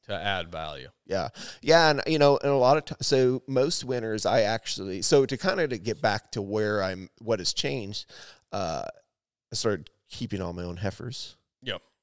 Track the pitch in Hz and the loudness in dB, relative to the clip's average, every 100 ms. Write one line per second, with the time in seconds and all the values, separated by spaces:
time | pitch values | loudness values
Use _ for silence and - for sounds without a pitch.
0 | - 98 95 95 85 80 78 71 65 _ | -6 -6 -2 -4 -4 -10 -10 -12 -16 _
1 | _ 95 90 - - - - 165 160 143 | _ -4 -4 -8 -16 -8 4 6 6 4
2 | - 156 143 139 139 139 123 151 - 151 | 0 4 6 6 2 4 6 4 2 -6
3 | - 135 127 127 - 135 139 170 123 127 | 2 4 4 2 -2 0 2 0 -4 -4
4 | 110 110 98 120 104 113 - - 98 95 | -2 -2 2 4 2 0 -4 -8 -6 -4
5 | - 147 135 131 185 196 156 120 101 107 | 4 4 4 0 -2 0 -2 -2 -4 0
6 | 113 98 _ - 98 107 107 104 95 92 | 0 0 _ -8 -4 -2 0 0 -2 -4
7 | 95 _ 113 110 87 - 139 139 98 104 | -12 _ -2 -2 0 -2 -4 -4 -6 -10
8 | - - - - _ 101 90 76 50 - | -12 -20 -20 -20 _ -6 -4 -4 -8 -12
9 | _ _ _ _ _ 113 113 98 - _ | _ _ _ _ _ -4 -2 -2 -6 _
10 | _ - 117 98 92 85 87 87 98 - | _ -12 -8 -6 -6 -8 -10 -6 -6 -6
11 | - 139 - - _ _ 127 92 _ _ | -12 -12 -14 -18 _ _ -10 -10 _ _